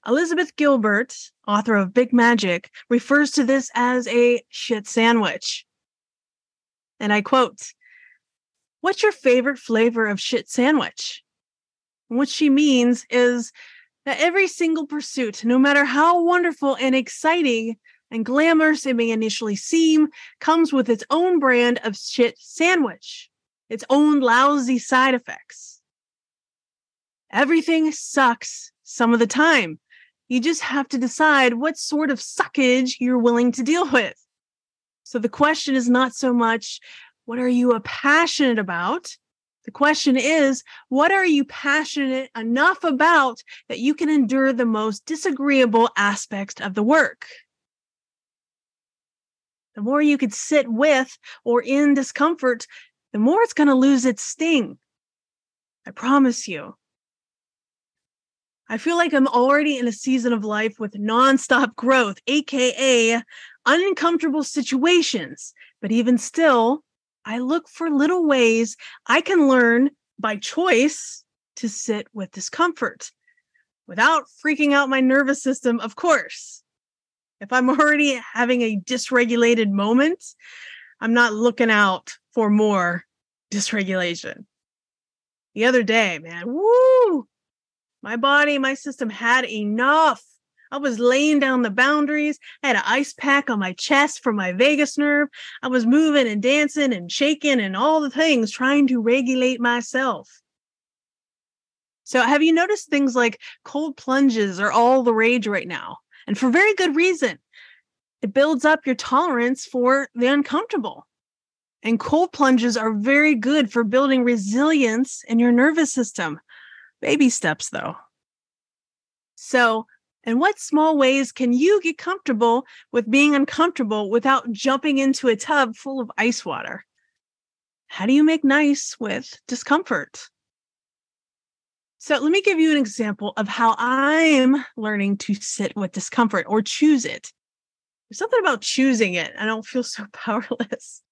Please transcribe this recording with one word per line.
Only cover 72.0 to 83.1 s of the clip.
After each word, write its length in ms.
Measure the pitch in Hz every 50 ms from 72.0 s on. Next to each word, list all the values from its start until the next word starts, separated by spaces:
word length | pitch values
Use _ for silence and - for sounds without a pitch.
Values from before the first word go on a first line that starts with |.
| - _ _
with 160 | 214 190 -
discomfort 800 | _ 190 - - - - 330 349 330 - 240 - - _ - - _ _ _ _ _ _ _ _ _ _ _ _ _ _ _
without 380 | - 180 190 226 285 320 302 - _ _ _
freaking 300 | _ 302 311 - 302 285
out 160 | 285 277 285 262
my 140 | 269 269
nervous 400 | 262 254 262 277 285 262 277 -
system, 360 | - 262 262 - - 247 233 233
of 160 | - 226 -
course. 640 | - - 349 311 247 160 170 - - - - - - _ _ _ _ _ _ _ _ _ _ _ _ _ _ _ _
If 100 | 202 202
I'm 160 | 247 254 254 254
already 500 | 277 269 302 294 302 294 294 285 269 240 226 -
having 300 | - 226 240 240 254 247
a 180 | 240 226 214 202
dysregulated 880 | 180 - 254 247 - - 262 240 247 226 240 233 233 233 240 226 220 202
moment, 540 | 196 196 202 214 233 254 277 320 359 - - - - _ _ - - - - - - - - - _ _
I'm 140 | 214 226
not 220 | 233 240 240 233 214
looking 360 | 214 226 240 233 - 247 226
out 440 | 220 208 208 196 185 - _ - - _ _ _
for 160 | _ 240 220 208
more 560 | 208 208 214 208 208 190 180 175 175 175 - _